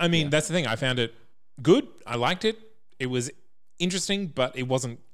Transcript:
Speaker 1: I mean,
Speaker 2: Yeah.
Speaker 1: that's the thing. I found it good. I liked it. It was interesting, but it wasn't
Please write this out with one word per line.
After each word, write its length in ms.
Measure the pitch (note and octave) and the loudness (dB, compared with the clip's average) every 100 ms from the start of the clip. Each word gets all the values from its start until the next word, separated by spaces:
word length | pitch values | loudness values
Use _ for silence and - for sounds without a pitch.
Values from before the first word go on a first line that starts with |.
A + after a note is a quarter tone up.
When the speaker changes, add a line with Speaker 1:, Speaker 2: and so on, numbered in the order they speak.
Speaker 1:
I 60 | E3+ | 2
mean, 180 | E3 D3 | 4 4
Speaker 2:
Yeah. 40 | |
Speaker 1:
that's 180 | D3+ D3+ | 2 2
the 60 | |
thing. 120 | E3 C3 | 0 0
I 100 | A2+ | 0
found 220 | C3 B2 | 0 2
it 160 | A#2 - - - - - | 0 -4 -18 -18 -18 0
good. 240 | C3 A#3 - - - | 6 6 4 -6 -6
I 100 | A#2+ | 0
liked 280 | B2 F#3 | 2 2
it. 140 | A3 A3 - - - - | 0 -2 -8 -18 -14 -4
It 80 | B2+ | 0
was 240 | B2+ B2 - - - - - | 0 -2 -6 -16 -18 -14 -2
interesting, 480 | F3+ F#3 - G3+ F#3+ | 0 0 0 -2 0
but 300 | C3+ B2+ B2+ | 0 0 0
it 80 | B2+ | 0
wasn't 320 | C3 B2 A#2 - | 0 0 -6 -10